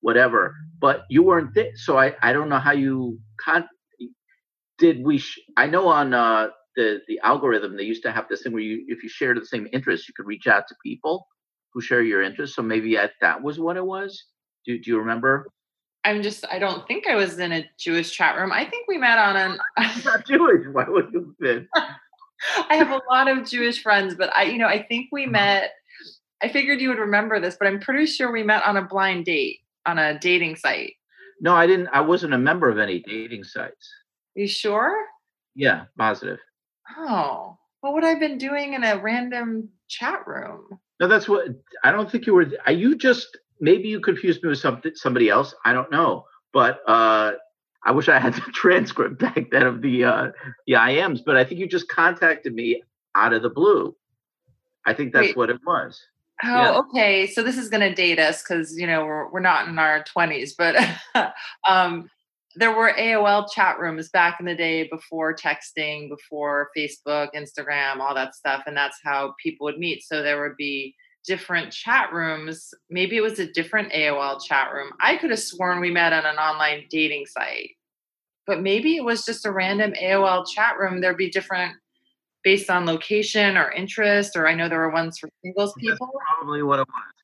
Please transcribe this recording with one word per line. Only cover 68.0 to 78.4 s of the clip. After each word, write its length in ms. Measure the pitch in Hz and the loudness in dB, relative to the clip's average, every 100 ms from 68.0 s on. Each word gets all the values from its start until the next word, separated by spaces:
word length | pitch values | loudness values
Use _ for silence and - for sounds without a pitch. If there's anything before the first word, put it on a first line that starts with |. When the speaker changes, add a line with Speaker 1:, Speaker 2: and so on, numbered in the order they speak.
| 135 | -4
Speaker 2:
that 200 | 135 131 | -4 -6
stuff. 280 | - 147 135 151 | -6 -6 -4 -6
And 100 | 147 | -4
that's 220 | 139 - | -4 -6
how 320 | 151 139 139 - | -6 -4 -4 -8
people 220 | 165 156 | -10 -8
would 140 | 147 147 | -10 -6
meet. 240 | 170 139 | -8 -8
So 200 | - 156 | -8 -6
there 200 | 147 147 | -2 -4
would 140 | 147 147 | -6 -8
be 360 | 143 139 135 _ _ _ - | -8 -8 -10 _ _ _ -8
different 460 | 185 - 170 - | -8 -4 -6 -6
chat 400 | - - 254 - | -10 -2 0 0
rooms. 640 | 170 160 156 156 160 - - _ | -4 -4 -6 -10 -14 -16 -20 _
Maybe 260 | 170 185 226 | -4 -2 0
it 60 | |
was 160 | 214 214 | -2 -2
a 120 | 175 | -6
different 400 | - 165 220 202 | -4 -2 -4 -2
A 160 | 151 151 | -2 0
O 100 | 143 | 0
L 180 | 139 139 | -4 -6
chat 320 | - 143 127 | -2 -2 0
room. 200 | 139 139 - | -6 -12 0
I 160 | 202 330 | 0 2
could 140 | 330 | -2
have 80 | 220 | -4
sworn 420 | - 175 180 180 | -4 -4 -2 0
we 100 | 175 | 0
met 220 | 175 170 | 2 4
on 140 | 160 156 | 2 0
an 100 | 151 | 0
online 480 | 156 151 151 147 147 | -2 0 -2 -2 -6
dating 340 | 160 156 147 | -2 -2 -2
site, 460 | 139 - - 57 - _ _ _ _ _ _ _ | -8 -6 -6 -8 -12 _ _ _ _ _ _ _